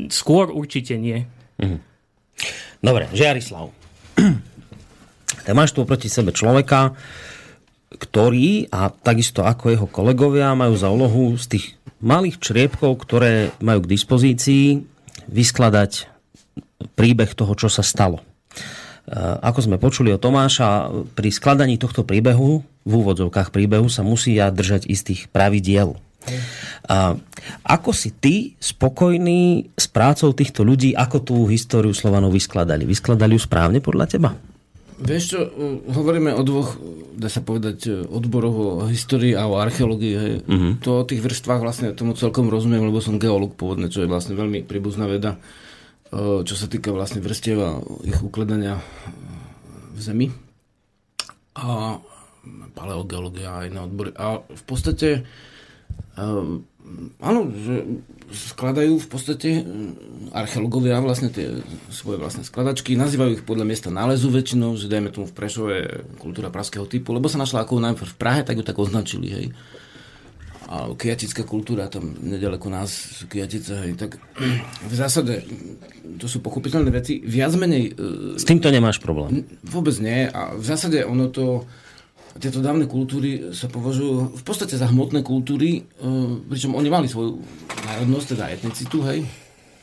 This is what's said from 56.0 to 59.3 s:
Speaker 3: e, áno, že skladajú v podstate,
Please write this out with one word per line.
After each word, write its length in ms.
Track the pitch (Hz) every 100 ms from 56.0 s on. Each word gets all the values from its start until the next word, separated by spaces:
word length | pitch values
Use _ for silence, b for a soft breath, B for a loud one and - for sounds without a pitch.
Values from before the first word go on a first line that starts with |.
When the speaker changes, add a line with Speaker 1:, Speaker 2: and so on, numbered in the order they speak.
| -
Speaker 3:
e, 100 | - 107 101 80 87 - _ - 87 - -
áno, 220 | 180 233 151 104
že 300 | 110 123 - 120 - - -
skladajú 720 | - - - 127 139 156 160
v 100 | -
podstate, 420 | 131 135